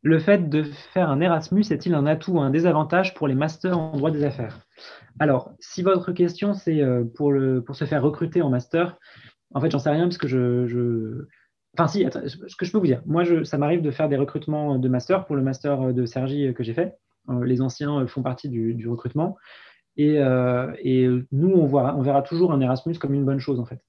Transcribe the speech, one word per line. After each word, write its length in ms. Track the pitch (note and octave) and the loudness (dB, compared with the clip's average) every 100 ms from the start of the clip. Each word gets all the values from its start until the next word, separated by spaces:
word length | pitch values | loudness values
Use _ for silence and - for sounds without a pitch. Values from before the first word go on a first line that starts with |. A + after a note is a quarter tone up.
Le 180 | D3+ D#3+ | 4 2
fait 300 | D#3 G3+ E3 | 4 2 4
de 120 | D3+ | 0
faire 480 | D3+ C#3+ - - E3+ | -2 -8 -8 -2 0
un 100 | C3+ | 2
Erasmus 440 | F3 E3 D#3+ F#3 G#3 | 2 0 0 0 0
est-il 240 | D#3 - E3 | 0 0 0
un 100 | C#3 | 2
atout 280 | D#3 - | 0 0
ou 60 | F3+ | 0
un 120 | C#3 | 2
désavantage 640 | C#3+ F3 D3+ D#3 F3 F#3 - | 2 2 2 2 0 0 -2
pour 120 | D3 | -2
les 60 | |
masters 440 | C3 D3+ D#3+ F#3+ F3 | 0 -2 -4 -2 -2
en 200 | D#3+ D3 | -2 -2
droit 140 | D3 | -2
des 120 | D3+ | 0
affaires ? 360 | C#3+ C3+ A2 - _ _ - - - - | -2 -4 -10 -10 _ _ -20 -20 -20 -2
Alors, 340 | D3+ C3 - - | 2 2 -2 -18
si 220 | - - | -16 -2
votre 300 | F3+ F#3 F3+ | 2 2 0
question, 420 | F3+ F3 F3 G3+ | 0 0 0 -4
c'est, 280 | G3+ - D#3 | -2 -2 2
euh, 220 | C#3 B2 | 2 2
pour 280 | A#2 - D3 | -2 -2 2
le, 320 | C#3 C3+ B2+ | 2 2 0
pour 120 | A#2 C#3 | -2 -8
se 100 | D3 | -2
faire 180 | D3+ | 0
recruter 400 | C3+ D3 E3 F3 | 0 0 -2 0
en 80 | D3+ | 0
master, 480 | B2+ B2 E3 F3 - - - - _ _ - | 0 -2 -2 -2 -4 -20 -20 -20 _ _ -4
en 60 | |
fait, 100 | D3 | -2
j'en 80 | C#3 | 0
sais 100 | C#3 | 0
rien 140 | D3+ | 0
parce 160 | F3 F3 | 0 -2
que 80 | C#3+ | -2
je, 400 | C3 B2 B2 B2 | 0 0 0 -2
je, 600 | A#2+ A#2+ A#2 A2 A#2+ D3 _ _ _ _ - | -2 -2 -2 -4 -10 -14 _ _ _ _ 0
enfin, 120 | E3 | 0
si, 180 | G3+ F#3 | 2 -2
attends, 160 | - C#3+ | -4 -10
ce 280 | E3+ - - | -12 -18 -8
que 100 | F3+ | -2
je 60 | |
peux 60 | G#3+ | 0
vous 80 | F3+ | 2
dire, 160 | B2 - | 0 0
moi, 160 | D#3+ | 0
je, 200 | F3 E3+ | 2 2
ça 140 | D#3 C#3+ | 0 -2
m'arrive 240 | D3 F3 | 0 0
de 80 | D3+ | -2
faire 180 | C3 D#3 | -2 -2
des 100 | C#3+ | 0
recrutements 600 | C#3+ D3+ D#3+ D3+ D3 C3+ | -2 -4 -6 -4 -2 0
de 120 | B2+ | 0
master 360 | B2+ - - C#3+ | -2 0 -2 0
pour 100 | C#3+ | -2
le 60 | |
master 500 | C3+ C3 D3 C#3+ C3 | -2 -2 -4 -2 0
de 140 | B2 A#2+ | 0 -2
Sergi, 420 | C3 C3 C#3+ C#3 | -4 -4 -2 -2
euh, 60 | |
que 100 | B2 | -2
j'ai 120 | A#2 A#2 | -6 -4
fait. 200 | F#3 - _ _ - | -4 -6 _ _ -6
Euh, 140 | B2+ | -4
les 180 | B2 B2+ | 0 0
anciens, 400 | C3 - D3 D3 | 0 -4 -4 -2
euh, 60 | B2+ | -2
font 140 | - | -4
partie 280 | B2+ B2+ D3 | -6 -6 -8
du, 260 | A#2+ A2+ A#2 | -4 -4 -4
du 120 | A2+ | -6
recrutement. 500 | A#2 A#2+ D3 F3 G3+ - - - _ _ - | -6 -6 -2 -4 -4 -18 -20 -20 _ _ 0
Et, 220 | D3 D3+ | 2 4
euh, 520 | C#3 B2+ B2+ B2 B2+ - | 4 4 2 0 -2 -6
et, 260 | - B2+ B2+ | 0 4 4
euh, 200 | B2 B2+ | 2 0
nous, 180 | C3+ F3 | 0 4
on 160 | F#3 D3+ | 6 6
voit, 300 | C#3 B2+ C3+ | 4 2 0
on 60 | |
verra 200 | C3+ C#3 | 2 2
toujours 300 | C#3 E3 F3+ | 0 0 2
un 80 | C#3 | 4
Erasmus 380 | C3 C3 - E3 | 2 0 -2 -6
comme 140 | C3+ | -2
une 120 | C#3 C3+ | 0 0
bonne 140 | C3+ | 0
chose, 200 | C3 C3 | -2 -4
en 60 | A#2 | -4
fait. 160 | B2+ | -10